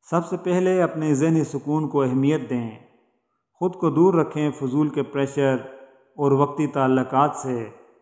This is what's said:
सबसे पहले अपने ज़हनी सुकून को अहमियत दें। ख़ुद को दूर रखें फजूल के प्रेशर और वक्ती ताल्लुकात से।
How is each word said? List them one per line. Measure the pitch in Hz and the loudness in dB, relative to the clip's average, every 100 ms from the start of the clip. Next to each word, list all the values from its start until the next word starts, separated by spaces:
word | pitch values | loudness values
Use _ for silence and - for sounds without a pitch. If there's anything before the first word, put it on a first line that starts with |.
| - | -2
सबसे | 170 170 175 | -4 -2 -6
पहले | 180 180 185 185 | -2 0 2 2
अपने | 170 156 156 | 0 -2 0
ज़हनी | 135 160 160 | 2 2 2
सुकून | 143 139 139 151 151 | 0 -4 -2 -2 0
को | 147 | 0
अहमियत | 131 127 135 156 - | 0 2 2 0 -2
दें। | 123 113 110 _ _ _ _ _ _ _ _ | -6 -6 -12 _ _ _ _ _ _ _ _
ख़ुद | 180 180 | -4 0
को | 165 | 0
दूर | 143 185 170 | 4 4 4
रखें | 151 147 151 | 0 0 -2
फजूल | - 135 139 151 | -2 -2 0 0
के | 143 131 | -2 -4
प्रेशर | 143 135 143 135 127 - - - _ _ - | -2 -2 2 2 0 -4 -18 -20 _ _ -2
और | 139 | 2
वक्ती | 135 143 - 147 | 4 2 0 -4
ताल्लुकात | 139 131 131 127 135 147 143 | 0 2 2 0 0 0 -2
से। | 131 123 107 - - _ | -6 -6 -8 -16 -20 _